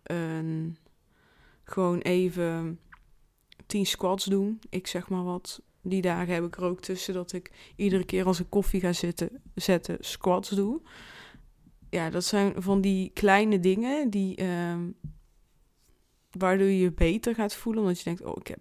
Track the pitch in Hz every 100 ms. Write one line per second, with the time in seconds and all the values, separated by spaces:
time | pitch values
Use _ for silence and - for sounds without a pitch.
0 | - 170 165 160 160 160 160 165 _ _
1 | _ _ _ _ _ _ - - 180 175
2 | - 180 185 175 170 165 165 170 _ -
3 | _ _ _ _ _ - - 202 190 -
4 | 185 190 196 196 202 220 - 185 - 175
5 | 180 185 180 180 - - - _ 180 190
6 | 180 170 175 170 170 175 180 180 - 185
7 | - 180 175 180 - - - - 202 185
8 | 180 185 185 175 180 202 190 190 180 170
9 | 175 - 170 269 - - - 175 - 170
10 | - - 190 185 196 202 202 311 - -
11 | - - - - - _ - _ - 180
12 | 160 175 180 208 202 - 185 196 196 190
13 | 185 - 202 196 214 202 180 190 240 294
14 | 269 202 190 - 185 175 170 170 175 -
15 | - - _ _ _ _ _ _ _ _
16 | _ _ _ 185 185 190 196 190 180 165
17 | 165 220 233 226 208 - 233 220 196 180
18 | - 175 - - - -